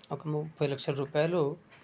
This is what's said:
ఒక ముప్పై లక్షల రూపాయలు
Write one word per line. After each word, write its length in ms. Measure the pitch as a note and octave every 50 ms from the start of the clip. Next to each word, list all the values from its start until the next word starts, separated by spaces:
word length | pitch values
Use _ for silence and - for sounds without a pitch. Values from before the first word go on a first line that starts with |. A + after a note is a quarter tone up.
| - - D3+
ఒక 160 | - - D3+
ముప్పై 380 | D3+ D3+ D#3 D#3 - - D3+
లక్షల 280 | C#3 C#3 C3+ - D#3+ C#3
రూపాయలు 600 | C#3 C3+ D3 - D3 D#3 E3+ F3 F3 C#3+ C#3 E3+ - - - - -